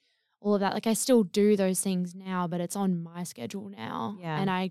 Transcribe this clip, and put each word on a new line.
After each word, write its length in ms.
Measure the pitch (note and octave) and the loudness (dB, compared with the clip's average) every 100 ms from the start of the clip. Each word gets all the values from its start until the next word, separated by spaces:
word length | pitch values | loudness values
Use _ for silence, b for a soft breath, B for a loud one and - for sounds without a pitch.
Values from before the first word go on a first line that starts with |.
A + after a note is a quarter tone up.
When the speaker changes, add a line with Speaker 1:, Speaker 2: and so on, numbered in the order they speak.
| _ _ _ _ | _ _ _ _
Speaker 1:
all 140 | G#3 G#3 | 0 2
of 40 | |
that. 120 | G3 | 2
Like, 140 | - A3+ | 0 0
I 60 | |
still 300 | G#3+ - B3 | 0 4 4
do 320 | F#3+ - G#3 G#3 | 4 4 4 6
those 240 | F#3+ F#3 | 4 0
things 340 | G3 F#3 F3+ F#3 | 0 -2 -2 -8
now, 320 | F#3+ F#3 F3 | -6 -2 -2
but 120 | F3 | -2
it's 160 | F3 G3+ | -4 -2
on 260 | G3 F3 | 0 0
my 200 | E3 E3+ | -4 -10
schedule 460 | F3 - A#2+ G3 G3+ | -10 -8 -10 -10 -12
now. 480 | G3+ A3 - A3+ G#3 | -12 -8 -6 -6 -6
Speaker 2:
Yeah. 200 | E3+ D#3 | -4 -2
Speaker 1:
And 100 | G3 | 0
I 180 | F#3 F#3+ | 0 -4